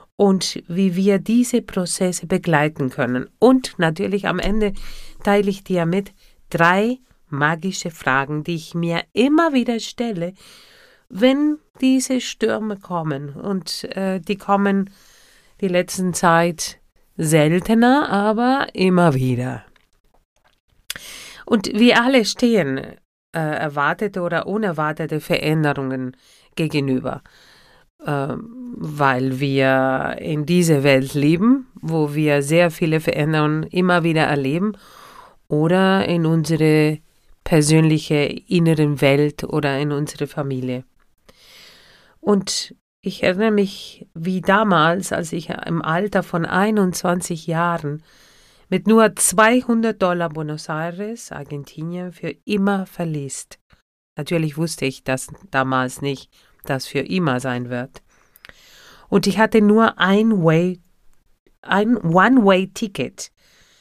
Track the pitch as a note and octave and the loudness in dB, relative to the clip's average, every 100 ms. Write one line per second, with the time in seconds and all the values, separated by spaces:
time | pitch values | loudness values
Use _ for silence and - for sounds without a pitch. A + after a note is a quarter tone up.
0 | _ - G3 F#3+ - - - E3+ F#3+ F3 | _ 0 2 2 0 -8 -6 -2 0 2
1 | G3 G3 G3 A#3 B3 A#3+ A3 - F3 - | 2 2 2 2 2 0 -2 -4 -4 -2
2 | F#3 F3 E3 F#3 F3 D3+ D3+ D#3 C3 - | -2 -4 -4 -2 0 2 2 0 -4 -2
3 | A#2+ B2+ - _ A#3 C4 B3+ - E3 D#3+ | -2 -2 -6 _ 4 4 2 -2 -2 0
4 | G3 G3+ G3 F3 F#3 G#3+ G#3 G3+ - - | -2 -2 -2 -2 -2 0 0 -4 -10 -12
5 | - - - G3+ G3 G3 - F#3 E3 F#3 | -14 -6 0 2 2 -2 -2 -2 0 -2
6 | G3+ - _ _ - E3+ E3+ F#3 A3 B3+ | -4 -10 _ _ -6 2 4 4 2 -2
7 | _ _ _ C#3 D3 E3 F#3 F#3+ F3 - | _ _ _ -4 -2 -2 -6 -8 -10 -8
8 | - C3+ C#3 D3+ D3+ E3 - E3+ E3+ E3+ | -2 0 -2 -4 -6 -8 -8 -6 -4 -4
9 | - - B3+ D#4 E4 C4+ A#3 A#3 - - | -4 0 2 4 2 2 0 -4 -6 -8
10 | A#3 F#3 E3+ F#3+ - - - _ _ _ | -6 -6 -8 -10 -20 -20 -20 _ _ _
11 | _ F#3 B3+ C#4 D4+ D4+ _ _ C4 C4 | _ 0 2 4 0 -2 _ _ 2 2
12 | B3+ B3+ - - A3+ A3 G#3+ G3+ - F3 | 0 -2 -4 -4 -2 -2 -4 -8 -6 -4
13 | D#3 C#3 C#3+ C#3+ G3+ F#3+ E3 - - - | -4 -6 -8 -10 -6 -6 -6 -10 -10 -6
14 | F#3+ F#3+ D#3+ G3 - G3 G3+ G3 G3 - | -4 -4 -4 -6 0 0 2 0 -2 -8
15 | _ _ _ _ _ _ G3 F3+ F3+ - | _ _ _ _ _ _ -2 -2 -2 -2
16 | F#3 D#3+ F3+ E3 E3+ D#3 - - _ _ | -4 2 4 4 2 -2 -8 -12 _ _
17 | _ - D#3 D#3+ D3+ F3 - A3+ A#3+ C#4 | _ -6 2 4 4 2 2 4 6 4
18 | - G3 G#3 G#3+ B3 C4+ - - F#3 F3+ | 2 0 0 0 2 0 -2 0 2 4
19 | E3+ C3 B2+ A#2+ B2+ A#2+ - _ _ _ | 4 4 0 -2 -4 -8 -14 _ _ _
20 | _ _ _ _ _ _ _ _ - - | _ _ _ _ _ _ _ _ -16 -16
21 | - - - - - A3+ - G#3 A#3+ A3+ | -16 -18 -20 -18 0 0 0 4 4 6
22 | A#3+ C4+ G#3 - A#3+ A3 C#3+ C3+ - - | 4 2 2 0 2 2 0 -4 -8 -16
23 | _ _ _ E3 D#3 D3+ D#3 C#3+ C#3+ F3 | _ _ _ -6 -4 -4 -4 -2 -2 -2
24 | G#3 G3 F3 E3 - G3+ G#3 D#3 D3+ D#3 | -4 -4 -4 -4 -4 -4 -4 -2 -4 -4
25 | D#3 D#3 - E3 D#3 D#3+ D3+ C#3+ C3 C3 | -6 -6 -4 -2 0 0 0 -2 -4 -6
26 | B2+ - _ _ _ - D#3 D3+ C#3 C3 | -8 -12 _ _ _ -6 -4 -2 -2 -2
27 | C3 C#3 - _ _ _ _ _ _ _ | -4 -10 -14 _ _ _ _ _ _ _
28 | D#4 C#3+ C3+ - A3+ B3+ B3 A#3 D#3+ D3 | -6 -4 -4 -8 -12 -16 -14 -12 -10 -2
29 | C#3 B2+ C3 C3 C#3 C3+ C3+ C3 C3 C3 | 0 2 -2 -2 -2 2 2 2 0 -2
30 | C#3+ - - D3+ D3 F3+ E3+ D3 C#3+ C3+ | -4 -6 -6 -4 2 2 4 4 4 4
31 | C3+ D3 C#3+ E3+ A3+ C4+ B3+ - D#3 D#3+ | 2 0 2 4 4 2 0 -12 -6 -2
32 | D3 D3 D3+ C#3+ C#3 D#3+ F3 D#3+ E3 D#3+ | -2 0 2 2 2 4 4 2 0 0
33 | - - D3+ D#3 D3+ D3+ D#3 F3+ F3+ F3 | 0 -2 0 2 0 0 -2 0 2 2
34 | E3 D#3 C3+ C#3+ C3+ D#3+ G#3 G3+ - - | 2 2 2 0 -2 -2 -2 -6 -14 -20
35 | - - - _ - D3+ D#3+ F#3 F#3+ F#3+ | -20 -20 -20 _ -6 0 2 4 4 2
36 | - F3 D#3+ E3 D3+ D#3+ D#3 D#3 D3+ D3+ | 0 0 2 2 0 2 4 4 2 0
37 | _ _ _ - - E3 D3 D#3+ D#3+ D#3 | _ _ _ -16 0 2 6 6 6 2
38 | - D3 C#3+ - - F#3 E3 D#3 D3 C#3+ | 0 -2 -2 -6 -2 2 2 4 2 2
39 | C#3 C#3 D3 - - D#3 C#3+ C3+ D3 C#3+ | 2 4 2 -2 -6 -4 -2 -2 -2 -4
40 | D3+ - C#3+ - C#3 C3 B2+ B2+ B2+ _ | -6 -6 -10 -6 -6 -6 -6 -8 -10 _
41 | _ _ _ _ _ - - - _ _ | _ _ _ _ _ -20 -20 -20 _ _
42 | _ _ - G3+ G3 - - - _ _ | _ _ 0 0 0 -6 -10 -16 _ _
43 | F#3+ - - F#3 A3 G#3 G3 - - - | -12 -2 -2 2 2 2 0 -4 -18 -20
44 | - D#3+ E3 F#3 E3 G3 A3 E3+ D#3 F3 | -20 -10 -6 -2 2 2 4 2 2 0
45 | G3 - E3 E3+ D#3+ - - E3 - E3 | -2 -6 -6 -8 -8 -10 -6 -4 -2 -2
46 | G#3 G3+ F3+ E3+ E3+ F3+ G#3 G#3+ F#3 F3 | -2 -2 -2 -4 -2 0 0 2 0 0
47 | F3+ F3 - E3 E3 D#3+ F3 E3+ D3+ D3+ | -2 -2 -4 -8 -6 -2 -2 -2 -6 -10
48 | - _ _ _ _ _ - F#3 G3 A3 | -12 _ _ _ _ _ -6 -2 4 6
49 | A3 - - F3+ A3 B3+ B3 A3+ A3+ G#3 | 4 2 -2 4 4 4 2 0 0 0
50 | F#3 F3 E3+ D#3 D3+ D3+ - D#3 E3 F3 | -2 0 -4 -6 -8 -8 -8 -6 -6 -8
51 | G#3 A#3 - - C#3+ C#3+ C#3+ - D#3+ F3+ | -10 -12 -14 -16 -12 -12 -12 -12 -10 -8
52 | F3+ F3 E3+ - - G#3 G3 G3 F#3 - | -10 -10 -12 -10 -4 0 0 0 -4 -8
53 | E3 D3+ C#3 - - - _ _ _ _ | -6 -6 -8 -12 -14 -20 _ _ _ _
54 | _ - C#3+ E3+ D#3 C#3+ E3 - C3+ C3 | _ -12 -4 -2 -2 -4 -6 -4 -6 -4
55 | - C3 - - - C3+ C3 C3 B2+ B2+ | -6 -6 -6 -18 -6 -4 -2 -2 -2 -6
56 | C#3 C3+ - _ _ _ - C3+ - C#3+ | -8 -8 -12 _ _ _ -8 -6 -6 -6
57 | C3 F#3 E3 B2 B2+ B2 B2 B2 C3 - | -4 -2 0 -2 -4 -6 -6 -8 -10 -16
58 | _ _ _ _ - - _ - - - | _ _ _ _ -20 -20 _ -20 -20 -20
59 | - G3+ G3+ F#3+ A3 A3 G#3 G#3+ A3+ - | -2 0 0 0 2 4 4 4 2 2
60 | F3+ G3 A3 G#3 E3 D#3+ F3+ F3+ _ _ | 2 2 2 2 2 2 0 -4 _ _
61 | _ - _ _ _ _ - F#3+ A3 B3 | _ -20 _ _ _ _ -2 0 2 0
62 | E3 E3+ G#3 C4 G3 F#3 F#3+ - A3 G3 | 2 4 4 6 6 4 2 -6 -8 -6
63 | B2 - - _ _ _ _ _ | -8 -10 -20 _ _ _ _ _